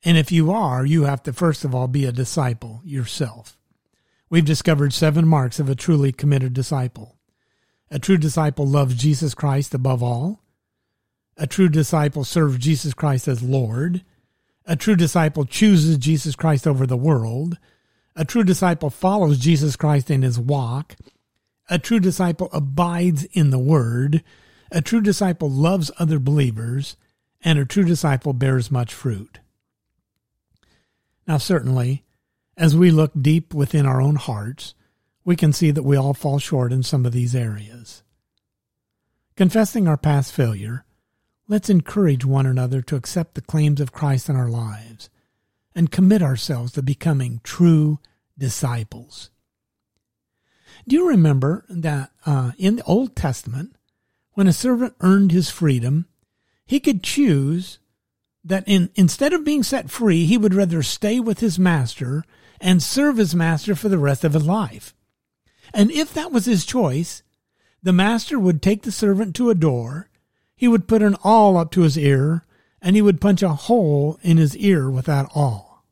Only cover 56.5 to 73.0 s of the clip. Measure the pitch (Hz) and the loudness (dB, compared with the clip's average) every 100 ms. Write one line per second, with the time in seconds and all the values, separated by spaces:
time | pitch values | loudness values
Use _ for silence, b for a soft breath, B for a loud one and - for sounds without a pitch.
56.5 | _ _ 277 302 208 - - 277 143 135 | _ _ -2 0 -2 -4 0 2 2 0
57.5 | 170 185 - _ _ _ _ _ _ 165 | -4 -6 -18 _ _ _ _ _ _ -6
58.5 | 190 190 196 175 - 175 - 277 349 302 | -6 2 2 2 4 2 4 0 0 0
59.5 | 294 233 269 151 - 226 165 165 233 208 | 0 0 -4 -6 -2 2 2 2 2 2
60.5 | 185 196 165 135 - 208 240 226 196 233 | 2 0 0 -4 -4 -2 -2 -2 -2 -2
61.5 | 170 180 160 123 - 127 143 - b b | 2 2 2 -2 -6 -6 -6 -8 b b
62.5 | b 185 180 - 262 294 240 190 170 165 | b 2 2 2 0 2 2 0 0 0
63.5 | 160 - 175 214 190 139 139 165 151 151 | -2 -2 -4 0 0 0 0 0 0 0
64.5 | 208 156 113 - _ _ _ _ _ b | 0 -2 -10 -20 _ _ _ _ _ b
65.5 | b b 214 208 311 311 - 349 254 202 | b b 2 2 2 -4 -6 -4 -2 0
66.5 | 202 - 254 180 135 170 - _ _ _ | -2 -2 -2 -2 -2 -6 -10 _ _ _
67.5 | _ _ _ 185 180 196 226 - 285 185 | _ _ _ 0 2 2 0 -2 0 0
68.5 | 160 190 208 254 190 208 196 214 165 240 | 2 0 0 -4 -2 0 0 -2 -2 0
69.5 | 196 156 123 117 147 - _ _ _ _ | 2 2 0 -6 -10 -14 _ _ _ _
70.5 | _ 247 226 - 226 208 202 196 220 208 | _ 4 4 4 2 2 2 4 6 6
71.5 | 180 165 185 165 147 143 139 143 165 _ | 4 2 2 2 2 2 2 2 -2 _
72.5 | _ _ _ 180 202 | _ _ _ 2 4